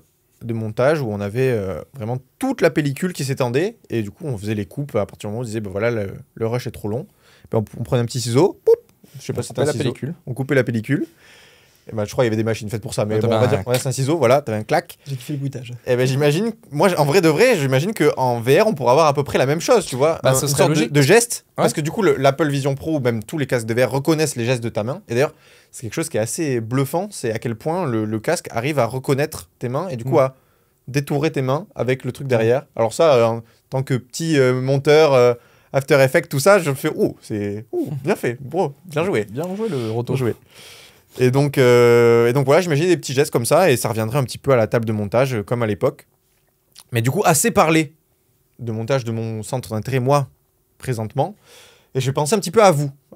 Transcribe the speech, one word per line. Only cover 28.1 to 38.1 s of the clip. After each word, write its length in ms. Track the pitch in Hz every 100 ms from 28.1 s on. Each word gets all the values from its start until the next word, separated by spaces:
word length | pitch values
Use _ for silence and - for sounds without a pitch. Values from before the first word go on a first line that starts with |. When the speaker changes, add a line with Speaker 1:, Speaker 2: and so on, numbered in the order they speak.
| 110
Speaker 1:
casque 300 | 143 175 -
arrive 260 | 117 127 143
à 80 | 113
reconnaître 640 | 127 135 135 156 - - -
tes 100 | 123
mains 180 | 135 185
et 60 | 127
du 80 |
coup 140 | 120 156
Speaker 2:
Mm. 20 |
Speaker 1:
à 160 | 131 - _ _ _ _ -
détourer 440 | 131 143 143 156
tes 100 | 156
mains 240 | 131 143 208
avec 300 | - 120 131 127
le 60 |
truc 160 | - 139
derrière. 400 | 120 113 127 - -
Alors 180 | 113
ça, 220 | - 165 127
euh, 100 | 113
en 160 | 113 - _ -
tant 100 | 131
que 140 | 135 131
petit, 420 | - - 165 147
euh, 240 | 127 127
monteur, 520 | 131 139 147 147 156
euh, 200 | 131 123 120 _ _ _
After 260 | 139 139 151
Effects, 260 | 170 170 165
tout 100 | 139
ça, 200 | 196 202
je 100 | 160
me 60 | 135
fais, 160 | 160 180
oh, 200 | 208 -
c'est, 420 | - 107 101 104 -
oh, 160 | 349 294 139
bien 120 | 139